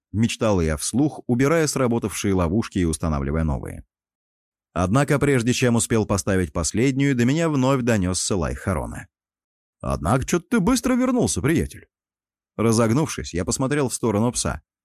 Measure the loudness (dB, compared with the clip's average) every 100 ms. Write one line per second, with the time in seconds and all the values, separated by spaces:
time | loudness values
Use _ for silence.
0 | _ -2 0 0 0 2 0 -2 -2 0
1 | -2 -2 -2 0 2 2 0 0 0 0
2 | -2 -2 0 2 2 0 -2 0 0 0
3 | -2 -2 -2 -2 0 -2 -6 -12 -16 _
4 | _ _ _ _ _ _ _ -2 0 2
5 | 2 2 2 2 2 2 2 2 2 0
6 | 2 0 0 0 0 -2 -2 0 0 2
7 | 0 2 2 2 0 2 2 2 2 2
8 | 0 -2 -2 -2 -2 -4 -4 -4 -4 -10
9 | -16 _ _ _ _ _ _ _ -4 -2
10 | 0 0 0 -2 0 0 2 0 0 0
11 | 0 0 0 0 0 0 -2 -6 -20 _
12 | _ _ _ _ _ -2 2 4 2 2
13 | 0 -4 -6 -4 -4 -2 -2 -2 -2 -2
14 | -2 0 0 -2 -4 -6 -12 _